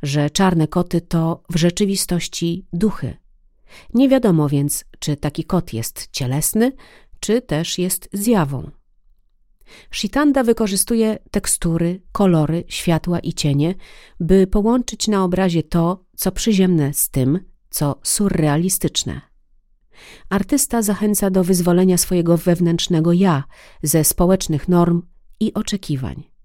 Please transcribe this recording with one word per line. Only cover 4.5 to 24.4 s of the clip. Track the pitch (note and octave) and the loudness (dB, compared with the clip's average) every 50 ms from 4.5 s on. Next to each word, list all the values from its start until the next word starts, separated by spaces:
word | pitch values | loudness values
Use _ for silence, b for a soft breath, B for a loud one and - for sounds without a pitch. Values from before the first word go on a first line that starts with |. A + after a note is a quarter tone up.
| C#3+ D3 C#3+ C#3+ - - - - - - | 0 0 0 -2 -4 -6 -10 -14 -18 -10
czy | - - D3+ | -6 -6 -6
taki | C#3 - D3+ - - D#3+ | -4 -4 -8 -6 -6 -8
kot | _ - F3+ E3 - - | _ -2 -4 -4 -4 -8
jest | A2+ A2 - - - - - _ | -8 -8 -8 -10 -14 -18 -12 _
cielesny, | - C3+ B2 B2+ C#3+ D3+ - - G#3+ A3+ B3+ C4+ b b b b b b b b - | -8 -6 -4 -4 -2 -4 -2 0 0 0 0 -2 b b b b b b b b -14
czy | - - G#3 A#3+ B3 | -4 -2 -2 -2 -2
też | _ - D3 E3 - - - | _ -4 -4 -4 -4 -4 -4
jest | F3+ - - - - - - | -4 -4 -4 -6 -10 -10 -8
zjawą. | G3+ G3+ A3+ A#3+ G3+ D#3+ C#3 C#3 C3 D3+ C#3+ - - _ _ _ _ _ _ _ _ _ _ _ _ _ _ _ _ B B B B B B | -4 0 2 2 2 2 0 -2 -8 -10 -12 -16 -20 _ _ _ _ _ _ _ _ _ _ _ _ _ _ _ _ B B B B B B
Shitanda | B - - G3+ - C4+ D4 D4 C#4 C#4 C4 | B -6 -6 -4 -2 2 2 2 2 2 2
wykorzystuje | A3+ A#3 - A3+ G3+ F#3+ G3 - - A#3 A3+ A3 A3 G#3+ - _ - | 2 2 2 2 -2 0 -2 -2 -2 0 0 0 0 -2 -4 _ -6
tekstury, | - G3+ G3 - - - - E3+ E3 E3 E3+ E3+ F3 F#3+ _ - - | -6 -4 -4 -2 -6 -2 -2 -2 0 0 0 -2 -4 -6 _ -12 -2
kolory, | - G#3 F#3+ F3 D#3+ D3+ C#3+ D#3+ E3+ F3 - | 2 2 4 4 4 2 2 -2 -4 -4 -6
światła | - - - - E3+ D#3 - F3+ F3 E3 | -10 -6 -2 0 0 0 0 -2 -4 -4
i | - - - | -4 -6 -6
cienie, | - - D3+ C#3 C#3+ C#3+ E3 F#3+ B B B B B B B B B | -2 -2 0 0 2 0 0 -2 B B B B B B B B B
by | F3 D#3+ F#3 G3 F#3+ | 0 2 4 4 4
połączyć | F#3 F#3+ G#3 G3+ A3 A#3+ B3+ A#3+ - - - - - | 4 2 0 2 2 2 0 0 -4 -8 -6 -2 0
na | G#3+ G3 F#3+ | 0 0 0
obrazie | F3+ F3 F3+ F#3+ F#3 E3 E3 D3+ | 0 0 0 0 2 0 0 -2
to, | _ - E3+ E3 E3+ F3+ F#3+ _ _ _ | _ 0 0 0 0 -2 -4 _ _ _
co | - - G3 F#3 | -6 -6 -4 -4
przyziemne | - - A3+ G#3+ F#3 F#3+ F#3 F3+ D#3+ D3 C#3 D3+ | -2 0 0 2 4 4 4 4 2 0 0 -2
z | - - - | -4 -6 -4
tym, | - C#3 B2+ C3 C#3+ F#3 - - - _ _ _ | -2 0 0 0 0 -2 -4 -8 -20 _ _ _
co | - - D3+ C#3+ C3+ - - | -8 -4 -2 -2 -4 -4 -6
surrealistyczne. | - - - G#3 G3+ F#3 D#3 D3+ D3+ C#3+ D3+ E3+ F#3+ - - - - - - - - D2+ C2 - _ _ _ _ _ _ _ _ _ _ _ _ _ B B B B B B B B | -6 -2 0 0 0 0 2 2 2 2 0 0 -2 -2 -2 -4 -2 -2 -2 -6 -6 -8 -10 -14 _ _ _ _ _ _ _ _ _ _ _ _ _ B B B B B B B B
Artysta | - G3 G3 - - C#4 - - - A#3 A3 | -4 -4 -2 0 0 0 0 0 0 0 0
zachęca | G3+ G#3 F#3 G#3 G#3+ G#3 G3 - G3 | 0 0 0 0 0 0 2 0 2
do | F#3+ F#3+ F#3 | 2 2 2
wyzwolenia | E3+ F#3+ F3 F3 F3+ F3 F3 F#3+ F#3 F3+ E3 | 2 2 2 4 2 4 4 4 4 4 2
swojego | - - F#3 F3+ E3+ E3+ E3+ | 2 0 0 0 4 4 2
wewnętrznego | E3 - F3+ E3+ E3+ F3+ E3+ E3+ E3+ - - F3 D#3+ D#3 E3+ E3+ | 2 4 2 2 2 2 0 2 0 0 0 0 0 2 2 4
ja | F3 G3 G3 E3 C3+ C#3 B B B B B B B B | 4 4 4 2 0 -2 B B B B B B B B
ze | D3+ - E3 D3+ | 0 2 2 2
społecznych | - - - F3+ F3 F#3+ F#3+ | 2 0 2 2 2 4 2